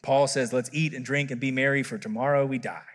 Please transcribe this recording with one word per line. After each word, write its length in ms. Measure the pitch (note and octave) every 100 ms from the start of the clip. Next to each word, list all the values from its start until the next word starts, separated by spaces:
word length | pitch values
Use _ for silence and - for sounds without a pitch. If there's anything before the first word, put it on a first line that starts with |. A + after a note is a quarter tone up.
Paul 240 | - C3+ C#3
says, 260 | C#3 A#2+
"Let's 180 | B2+ B2
eat 200 | D3+ D#3
and 120 | C#3+
drink 260 | A#2+ C#3+ C#3
and 100 | B2
be 120 | C3+
merry, 320 | C3 C3+ C#3
for 120 | B2+ A2
tomorrow 480 | G#2+ A2 C3 C#3+
we 140 | C#3 C3
die" 240 | A2 E2 -